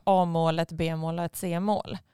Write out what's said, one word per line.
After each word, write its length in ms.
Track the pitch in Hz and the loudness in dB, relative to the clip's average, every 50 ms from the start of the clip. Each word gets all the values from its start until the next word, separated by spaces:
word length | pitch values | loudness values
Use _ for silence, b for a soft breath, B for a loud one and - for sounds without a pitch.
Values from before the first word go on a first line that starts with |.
| - | 2
A-mål, 540 | - 196 185 180 170 165 165 165 165 160 165 | 4 4 4 4 4 2 2 2 2 2 0
ett 140 | 165 - 165 | 0 -2 -2
B-mål 460 | 160 165 160 160 160 160 160 165 175 | -2 -2 -2 -2 -2 -2 -4 -4 -4
och 60 | 170 | -4
ett 120 | 170 - | -6 -6
C-mål. 600 | - - 175 170 175 190 208 208 - - - - 180 - _ | -6 -4 -2 -2 0 0 0 0 0 -2 -4 -8 -12 -12 _